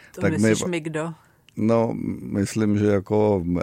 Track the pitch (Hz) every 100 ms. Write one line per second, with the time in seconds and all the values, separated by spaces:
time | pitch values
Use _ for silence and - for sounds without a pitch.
0 | - - 202 - 110 - - 170 160 156
1 | 165 160 _ _ _ - 107 117 113 110
2 | - 95 - 101 98 110 107 101 104 101
3 | - 107 107 101 87 87